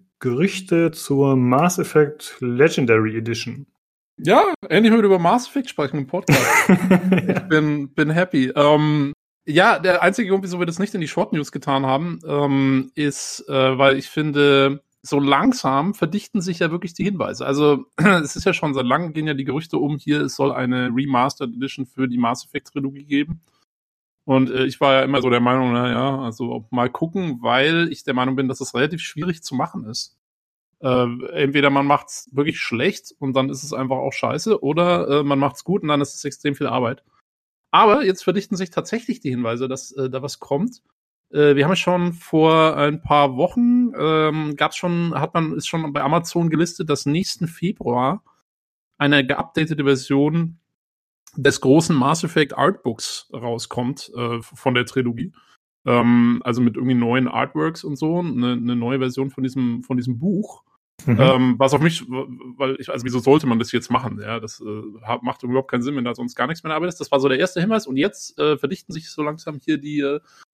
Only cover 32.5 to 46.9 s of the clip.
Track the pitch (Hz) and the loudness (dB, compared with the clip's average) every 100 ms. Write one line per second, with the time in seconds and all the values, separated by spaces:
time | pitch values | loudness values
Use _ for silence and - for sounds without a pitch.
32.5 | - - 117 165 - - - 135 131 135 | -4 -6 -4 -2 -4 -12 -10 -4 -2 -2
33.5 | 139 147 127 131 131 135 - 120 143 220 | -4 -8 -6 -4 -4 -4 -4 -4 -2 -2
34.5 | 208 139 156 175 175 - 143 143 139 127 | 0 0 0 2 0 0 0 2 0 0
35.5 | - - 196 151 147 139 - 143 - 147 | -2 -4 -2 0 0 -2 -6 -10 -6 -4
36.5 | 143 120 123 117 127 _ _ _ _ _ | -2 -2 -2 -2 -4 _ _ _ _ _
37.5 | _ _ 165 214 262 190 185 - 190 196 | _ _ 6 6 6 2 0 -2 -2 -2
38.5 | 180 180 - - 226 254 247 143 123 113 | -6 -6 -6 -6 -6 -6 -8 -6 -4 -2
39.5 | 120 131 131 - 135 131 127 135 - - | -4 -4 -8 -10 -8 -6 -6 -10 -12 -4
40.5 | 143 240 - _ _ _ _ _ 147 147 | -2 -4 -6 _ _ _ _ _ 4 6
41.5 | 139 147 190 - 180 175 170 - 160 160 | 6 4 2 0 0 -2 -6 -2 4 6
42.5 | 160 160 151 147 156 - 147 143 127 175 | 6 4 2 0 0 2 4 4 2 -2
43.5 | 247 240 247 240 - 151 156 156 156 151 | 2 2 4 2 0 0 2 2 0 -4
44.5 | 143 151 - 180 175 170 147 160 170 156 | -2 -2 -2 -2 -2 -2 -2 -2 -2 -2
45.5 | - - 165 156 143 135 170 170 175 170 | -4 -6 -6 -4 -2 0 0 0 -2 0
46.5 | 156 175 - 156 | 0 -2 -4 -4